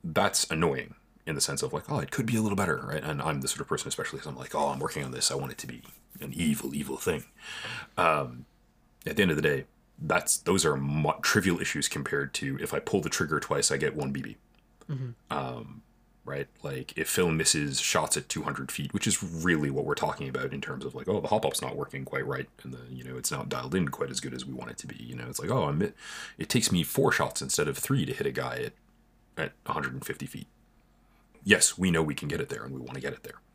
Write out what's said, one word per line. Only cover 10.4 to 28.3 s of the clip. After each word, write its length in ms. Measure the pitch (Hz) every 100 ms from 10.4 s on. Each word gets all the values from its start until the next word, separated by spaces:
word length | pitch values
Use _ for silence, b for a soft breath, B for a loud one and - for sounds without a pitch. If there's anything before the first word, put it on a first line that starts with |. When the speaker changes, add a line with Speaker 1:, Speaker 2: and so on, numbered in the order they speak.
| - 95
Speaker 1:
are 120 | 80 69
mo-, 440 | 69 76 76 -
trivial 400 | - 110 92 85
issues 280 | - - 69
compared 440 | 73 69 71 69
to 240 | - 69 67
if 140 | 76
I 80 | -
pull 220 | - 98
the 80 | 73
trigger 280 | - 78 76
twice, 320 | - 73 -
I 60 | 69
get 180 | 71
one 180 | 73 69
B 100 | 69
B. 140 | - - _ _ _ _ -
Speaker 2:
Mm-hmm. 200 | 135 127 117 _
Speaker 1:
Um, 520 | 147 131 123 110 - - _ _ _
right? 240 | - 71 69 _
Like, 320 | 73 67 65 -
if 120 | 78
Phil 220 | - 90
misses 500 | 80 78 78 73 67
shots 360 | - 85 78 76
at 120 | -
two 140 | 80
hundred 300 | 76 71 67
feet, 200 | - 69
which 120 | 101 -
is 160 | 95
really 480 | 92 82 90 80 71
what 140 | 69
we're 100 | 69
talking 340 | 73 - - 69
about 240 | - 135
in 100 | -
terms 220 | - -
of, 100 | -
like, 120 | - -
"Oh, 140 | 104
the 80 | -
Hop 140 | 107
Pop's 200 | 69 -
not 140 | 64 -
working 280 | - -
quite 220 | - - -
right, 220 | 131 135 -
and 100 | 65
the, 80 | 64 62
you 140 | 64
know, 140 | 64 64
it's 120 | -
not 200 | - -
dialed 240 | 64 65
in 140 | 92 76
quite 220 | - 69
as 100 | 65
good 140 | -
as 120 | 64 67
we 80 |
want 160 | 62 -
it 80 | -
to 80 | -
be." 100 | -
You 200 | 117 123
know, 100 | 120
it's 100 | -
like, 120 | 147
"Oh, 140 | 127
I'm, 180 | 78 73
it, 120 | 95 - B B B B
it 100 | -
takes 240 | 120 -
me 100 | 90
four 300 | 78 - -
shots 300 | - - -
instead 260 | 67 - -
of 80 | -
three 300 | - 139 135
to 60 |
hit 140 | -
a 60 | 139